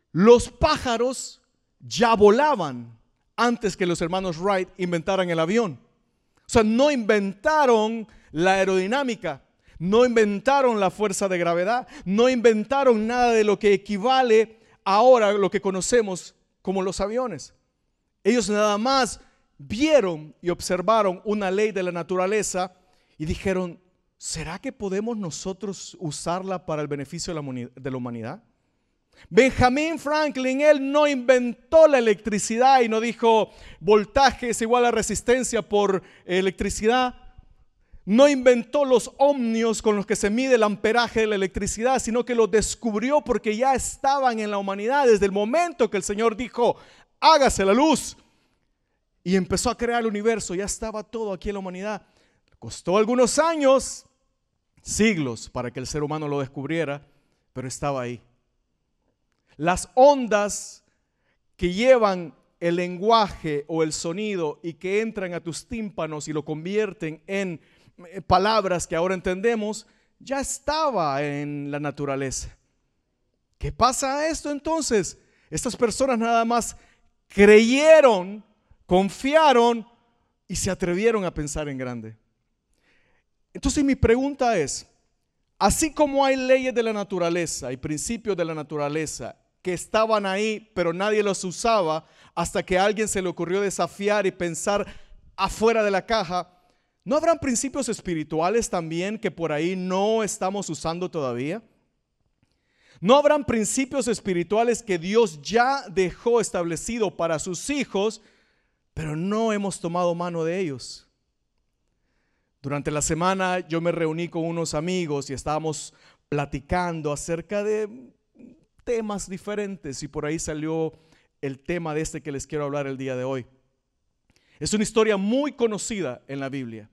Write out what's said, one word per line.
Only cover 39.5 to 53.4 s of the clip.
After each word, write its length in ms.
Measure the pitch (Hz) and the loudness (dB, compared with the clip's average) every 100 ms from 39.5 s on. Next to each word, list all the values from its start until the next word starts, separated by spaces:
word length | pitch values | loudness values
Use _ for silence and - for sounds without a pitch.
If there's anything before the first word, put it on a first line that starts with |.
| 226 226 208 | 0 0 0
con 140 | 220 208 | 0 0
los 100 | 196 | -2
que 120 | 202 | -2
se 120 | 202 | 0
mide 260 | 226 262 240 | 0 2 4
el 80 | |
amperaje 580 | 214 202 214 233 226 220 | 4 0 0 0 0 0
de 60 | 214 | 0
la 80 | 202 | 0
electricidad, 640 | 190 - 196 202 247 262 | -2 -4 -6 -2 0 0
sino 260 | 233 240 240 | 0 -4 0
que 100 | 233 | 0
lo 120 | 214 | 2
descubrió 760 | 214 - - 233 208 254 294 | 2 0 -4 -4 -2 0 0
porque 340 | 269 214 220 214 | 0 -2 -2 0
ya 180 | 262 | 2
estaban 680 | 254 - - 269 277 262 220 | 0 -2 -4 -2 0 0 -2
en 120 | 214 | -4
la 60 | 202 | -4
humanidad. 500 | 196 202 214 285 262 | -4 -6 -2 2 4
Desde 200 | 208 196 | 4 2
el 40 | |
momento 580 | 196 214 311 349 - 226 | 0 0 0 0 0 -2
que 60 | 202 | -2
el 80 | |
Señor 320 | 196 208 226 214 | -6 -2 -2 -2
dijo, 400 | 247 - 226 - - _ _ _ | -6 -2 0 -2 -10 _ _ _
"Hágase 420 | 294 311 247 - | 6 6 6 4
la 100 | 190 | 2
luz", 440 | 226 311 269 - - _ _ _ _ _ _ _ _ _ _ 175 | 4 4 2 -2 -16 _ _ _ _ _ _ _ _ _ _ -2
y 80 | 190 | 0
empezó 340 | 180 190 240 | 0 -2 -2
a 60 | 226 | -2
crear 240 | 240 240 | -2 -2
el 40 | 226 | -2
universo, 480 | 208 220 220 - | -2 0 -2 -4
ya 120 | 180 202 | -6 -6
estaba 360 | - 220 214 | -8 -8 -10
todo 320 | 208 226 214 | -10 -8 -6
aquí 160 | 185 208 | -6 -8
en 40 | |
la 60 | 202 | -8
humanidad. 460 | 190 180 208 202 - _ _ _ _ _ | -10 -10 -8 -10 -12 _ _ _ _ _
Costó 360 | 113 - - 202 | -16 -10 0 2
algunos 440 | 214 247 240 | 2 2 2
años, 640 | 277 | 2